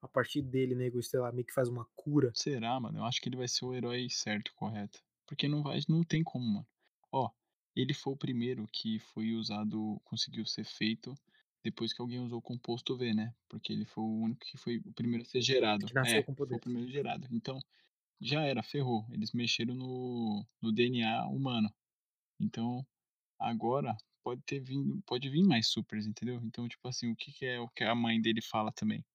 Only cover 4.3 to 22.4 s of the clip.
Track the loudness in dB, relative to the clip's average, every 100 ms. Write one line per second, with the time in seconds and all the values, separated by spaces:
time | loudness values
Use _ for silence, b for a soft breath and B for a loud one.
4.3 | -2 -4 -6 -6 -4 -6 -10 _ _ -16
5.3 | -2 0 2 0 -2 2 4 4 2 2
6.3 | -2 0 0 -2 _ _ _ _ 0 0
7.3 | _ _ _ _ -2 0 0 -4 -4 -2
8.3 | 0 0 -2 -6 -6 -2 -4 -4 -4 -2
9.3 | 0 -2 -2 -2 -2 -2 -4 _ -6 -4
10.3 | -4 -6 -6 -8 -2 -2 -2 -6 -14 _
11.3 | b _ _ -6 -4 -4 -2 -4 -4 -4
12.3 | -4 -6 -8 -4 -4 -2 0 2 2 0
13.3 | -6 _ -10 -4 -2 -2 -4 -2 0 0
14.3 | 0 -6 -8 -2 -2 -4 -2 0 0 0
15.3 | 2 4 6 6 4 2 2 6 4 4
16.3 | -2 -2 -2 -2 -4 -2 -2 -2 -4 -4
17.3 | -4 -4 -8 -10 b b _ _ _ -2
18.3 | 2 2 0 -2 -2 2 2 0 -4 -2
19.3 | 0 0 0 0 -2 -4 -4 -4 -2 0
20.3 | -2 -4 _ 0 4 4 4 2 0 0
21.3 | 0 0 2 0 -2 _ _ _ _ _
22.3 | _